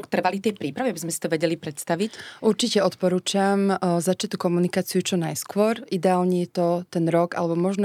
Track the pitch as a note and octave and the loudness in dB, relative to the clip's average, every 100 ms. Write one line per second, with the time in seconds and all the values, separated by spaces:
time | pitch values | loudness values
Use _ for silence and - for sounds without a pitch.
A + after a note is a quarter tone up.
0 | - - F3+ G3 G#3+ G3+ D3+ C#3+ B3+ E3+ | 2 0 0 0 -2 -2 -6 -4 -4 -4
1 | E3 - E3+ D#3+ E3 E3 D#3+ D3 - E3+ | -6 -6 -2 0 0 -2 -6 -8 -2 -2
2 | A3 - - - A3+ G3 A#3 G#3 F#3+ - | -2 -6 -16 -2 0 2 2 2 2 2
3 | F#3 F3+ - G3+ G3 G3+ G3 F#3+ F3+ F3 | 0 0 0 2 4 4 2 2 2 0
4 | E3 F#3 G3+ F#3+ F#3 F3 F3+ F#3+ F3+ F#3 | 0 -2 -2 -2 0 2 2 0 -2 -2
5 | - F3+ D#3+ D3+ - G3 G#3+ A3+ - F#3 | 0 -2 -2 -6 -6 0 0 0 -4 0
6 | F#3 F3+ F3+ F3+ F3 - E3+ F3 F3+ F3+ | 2 2 2 2 0 0 0 0 -2 -2
7 | E3 E3+ F3 - E3+ E3+ F#3 G3 | 2 2 2 0 -2 0 0 0